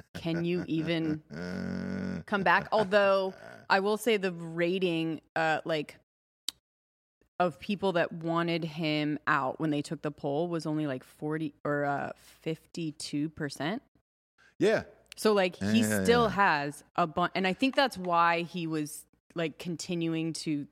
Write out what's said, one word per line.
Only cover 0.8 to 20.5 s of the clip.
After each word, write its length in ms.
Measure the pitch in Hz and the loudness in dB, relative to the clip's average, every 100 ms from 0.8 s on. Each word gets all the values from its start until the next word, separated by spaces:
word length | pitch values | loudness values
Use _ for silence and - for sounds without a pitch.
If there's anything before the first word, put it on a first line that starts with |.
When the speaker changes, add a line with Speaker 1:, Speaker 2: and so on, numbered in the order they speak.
| 156 170 160 156 - | -2 -2 -2 -4 -8
Speaker 2:
<laughs> 60 | |
Uh. 880 | - 90 92 92 92 92 50 50 90 | -10 -6 -6 -6 -6 -6 -6 -6 -8
Speaker 1:
come 180 | - 202 | -4 0
back? 260 | 175 180 - | 4 4 4
Although, 640 | 214 196 202 202 196 190 - - - - | 0 4 4 6 4 0 -6 -14 -10 2
I 120 | 196 | 2
will 160 | 196 214 | 4 0
say 180 | 247 214 | 2 2
the 160 | 190 | 2
rating, 880 | 170 165 165 175 190 185 165 160 156 - - | -4 -6 -2 0 2 0 0 0 -4 -6 -2
uh, 240 | 160 156 | 0 0
like, 320 | 160 156 151 - _ _ _ _ _ _ _ _ _ _ _ _ _ - | 0 -2 -4 -12 _ _ _ _ _ _ _ _ _ _ _ _ _ -2
of 200 | 180 143 | -2 -2
people 340 | - 196 196 | -6 -2 0
that 200 | 170 156 | 2 0
wanted 520 | 170 165 165 170 170 | -2 -2 0 0 0
him 540 | 165 151 156 151 151 151 - | -4 -4 -2 0 0 -2 0
out 320 | 151 131 - | 0 0 -2
when 100 | 156 | -2
they 120 | 147 | -2
took 180 | - 151 | -2 -6
the 120 | 151 | -8
poll 360 | 147 143 143 175 | -6 -4 -2 -2
was 160 | 170 | -2
only, 220 | 156 151 151 | -2 -2 -2
like, 180 | 131 | -6
forty 500 | - - 151 156 156 - | -10 -10 -6 -4 -4 -6
or, 200 | 147 147 | -4 -2
uh, 280 | 143 139 135 - | 0 -2 -4 -10
fifty-two 1120 | - - - 160 _ - 160 - - 147 151 | -18 -12 -8 -8 _ -8 -8 -8 -6 -2 -4
percent. 520 | - 147 - 143 226 - _ _ _ _ _ _ - | -4 -8 -4 -4 -4 -8 _ _ _ _ _ _ 0
Speaker 2:
Yeah. 260 | 185 202 - - - - | 2 2 -2 -14 -20 0
Speaker 1:
So, 180 | 214 | 2
like, 220 | 202 185 - | 4 2 0
he 240 | 196 220 | 2 4
Speaker 2:
Yeah, 80 | 214 208 | 4 4
yeah, 60 | |
Speaker 1:
still 200 | 190 240 | 4 4
Speaker 2:
yeah. 60 | 226 | 4
Speaker 1:
has 540 | 180 196 151 143 - - - | 4 2 2 -2 -8 -6 -2
a 100 | 170 | 0
bunch. 260 | 160 175 | 2 0
And 120 | - 185 | 2 0
I 60 | |
think 220 | 185 262 | 2 2
that's 240 | 262 269 190 | 4 2 2
why 440 | 180 170 170 170 | 0 4 6 4
he 240 | 170 180 160 | 0 -4 -2
was, 380 | 156 151 - - _ _ | -2 -4 -8 -18 _ _
like, 240 | 170 165 - | -4 -4 -4
continuing 760 | 180 165 - 175 165 160 160 | -8 -6 -4 -2 0 0 -2
to 320 | 151 - | -4 -4